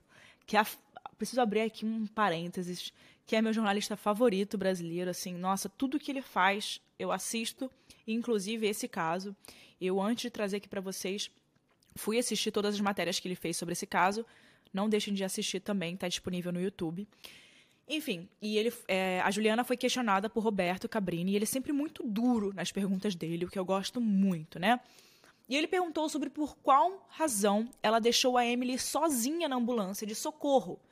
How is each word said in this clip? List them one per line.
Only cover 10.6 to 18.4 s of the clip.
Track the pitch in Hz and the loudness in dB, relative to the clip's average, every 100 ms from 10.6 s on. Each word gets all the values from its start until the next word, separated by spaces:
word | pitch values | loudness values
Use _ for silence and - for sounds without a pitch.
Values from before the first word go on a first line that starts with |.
| 202 | -6
pra | 202 | -8
vocês, | 190 190 190 202 - _ _ _ _ _ _ - | -6 -6 -6 -6 -8 _ _ _ _ _ _ -10
fui | - 226 | -2 0
assistir | 247 208 - | 0 0 0
todas | 208 208 202 | 0 0 0
as | |
matérias | 202 202 170 190 | 0 0 0 -2
que | 190 | -4
ele | 180 | -4
fez | - 165 | -4 -4
sobre | 170 | -4
esse | 175 196 | -6 -2
caso. | 185 180 202 226 - - _ _ | 2 4 2 -6 -12 -20 _ _
Não | 190 214 | -2 2
deixem | 208 208 | 2 0
de | 196 | -2
assistir | 190 202 202 190 | -2 -2 -4 -4
também, | - 202 170 180 | -2 -2 -2 -4
tá | 180 | -4
disponível | - - 180 175 | -4 -4 -4 -2
no | 175 | -2
YouTube. | 185 - 170 170 208 _ - - - - - _ - | -2 -2 -4 -4 -10 _ -20 -20 -20 -20 -20 _ -6
Enfim, | 302 294 180 180 _ | -4 -2 -6 -8 _